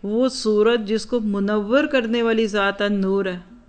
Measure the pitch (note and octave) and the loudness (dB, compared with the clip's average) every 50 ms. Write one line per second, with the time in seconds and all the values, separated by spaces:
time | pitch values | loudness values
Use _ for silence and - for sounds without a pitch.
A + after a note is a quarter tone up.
0 | - G3+ G#3+ A#3 B3+ C4 B3+ - - G#3+ G#3+ G#3 G#3+ A3+ A#3+ A#3 G#3+ G3 A3 G#3+ | -6 -2 0 0 0 0 0 -2 -2 0 2 4 4 4 2 0 0 -2 -4 -4
1 | G#3 - B3 A#3+ G#3+ G#3+ G3+ G3+ G3+ G3+ G#3+ G#3+ G3+ G3+ A#3+ C#4+ D#4 D4+ C#4+ B3+ | -2 -2 -4 -2 -2 -2 -2 0 0 0 0 -2 0 2 2 2 2 2 0 -2
2 | A3+ A3 A3+ A#3+ A#3 A#3 A3 A3 A3+ G#3 G3+ G#3 G3 G3 G3+ G3+ G3+ G3+ G#3 G3 | 0 0 -2 0 0 2 2 2 0 0 0 0 0 0 0 -2 -2 0 0 0
3 | F#3+ F#3+ G3 G3 G3 F#3+ F3+ F3 - - - - - | 0 0 0 0 -2 -4 -6 -8 -12 -18 -20 -20 -20